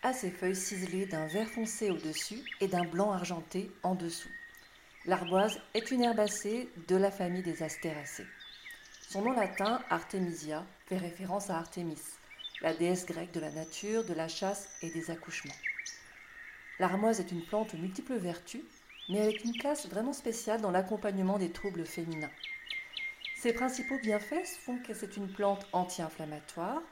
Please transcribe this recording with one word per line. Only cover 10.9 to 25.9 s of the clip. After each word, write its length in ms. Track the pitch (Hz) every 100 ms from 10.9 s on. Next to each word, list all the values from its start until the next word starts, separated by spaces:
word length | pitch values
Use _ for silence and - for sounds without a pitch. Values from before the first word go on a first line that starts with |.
| 185
référence 520 | 175 170 185 196 196
à 80 | 165
Artémis, 440 | 165 - 170 151 - - - - - -
la 120 | 160
déesse 320 | 160 175 185 -
grecque 280 | 170 175
de 60 | 170
la 120 | 151
nature, 540 | 147 160 - 202 220 185
de 80 |
la 140 | 160 160
chasse 420 | - 196 196 - -
et 100 | 165
des 200 | 165 160
accouchements. 400 | 165 - - 143 - - - - - - - - - - - - -
L'armoise 400 | 185 190 220 220
est 120 | 175
une 120 | 175
plante 300 | 165 208 220
aux 40 | 160
multiples 400 | 180 190 - 247
vertus, 460 | 180 170 - 233 320 - - - -
mais 120 | 190
avec 220 | 214 214
une 140 | 233 233
classe 300 | 277 294 185
vraiment 260 | 190 240
spéciale 480 | 285 240 226 - 220
dans 100 | 214
l'accompagnement 680 | 180 190 214 208 196 185 202
des 120 | 180
troubles 340 | - 202 170 160
féminins. 440 | - 165 160 151 - - 1077 - 1017 1017 1017 1047 1017 - -
Ses 180 | 240
principaux 440 | 233 254 254 - 269
bienfaits 440 | 220 208 208 311 359 - -
font 120 | 247
que 160 | 247
c'est 240 | 214 196 -
une 140 | 196
plante 340 | 190 202 196 196
anti-inflammatoire 1080 | 180 180